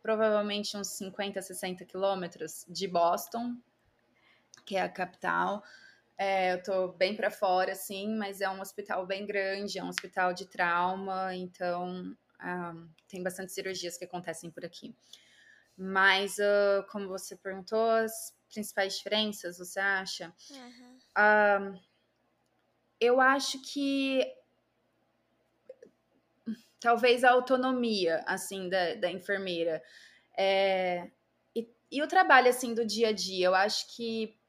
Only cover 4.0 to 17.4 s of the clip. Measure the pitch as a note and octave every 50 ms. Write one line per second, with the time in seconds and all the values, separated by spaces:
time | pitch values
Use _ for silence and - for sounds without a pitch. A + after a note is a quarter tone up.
4 | _ _ _ _ _ _ _ _ _ _ - - _ - G3+ F#3 F3+ F3+ - -
5 | F#3 F3+ - _ - F3 E3+ F3 F3+ F#3 G3+ G#3+ - - - - - - _ _
6 | _ _ _ - G3 G3 G3 F#3+ F#3 F#3 F3+ F3+ F3+ G#3+ F#3+ F#3 F#3 F3+ E3+ -
7 | F#3 F#3+ G#3+ - - G#3 - - G#3 F#3+ F3+ F#3 F#3 G3 F#3+ F#3+ - - G3+ F#3+
8 | G3 G#3+ A3 A3 G#3 G3 G3+ F#3+ G3 F#3+ F#3+ F#3+ G3 G3 - - G3+ - F#3+ F#3
9 | F#3 F3+ G3 F#3+ G#3 G3+ G3 G3+ F#3+ F#3+ G3 G3+ G3+ G3+ F#3+ F#3 F3 F3+ F3+ -
10 | - F#3+ _ F#3+ F#3 F3+ F3 - F#3+ - - - F3+ F3 E3+ F3 F3+ F#3 F#3+ F#3+
11 | G3 F#3+ F#3+ F#3+ F#3+ F#3+ F#3 F#3 F#3 F3+ F3+ - F#3 F3+ F3 F3 F3+ F3+ F3+ F3+
12 | F3+ F#3 - _ _ _ _ _ - F3 F3+ F3+ F3 E3+ E3+ E3 E3+ D#3+ D#3+ _
13 | _ _ - F3+ F3+ F3+ F3+ - F#3+ F#3 - - F#3 F#3+ F#3+ F3+ F3 F3 E3+ -
14 | F3+ - - F3 F3 E3+ D#3+ - - E3+ - - F3 E3+ - - - A3+ - _
15 | _ _ - - _ _ _ _ - - - _ _ _ _ - F#3+ F#3+ F#3+ F#3+
16 | F#3+ G3 F#3+ F#3+ G3+ G3 - - G#3 G3+ G3+ G3+ G3+ G3+ G3+ G3 F#3+ G3 - G#3
17 | G3+ F#3 F#3 G3 - - F#3+ -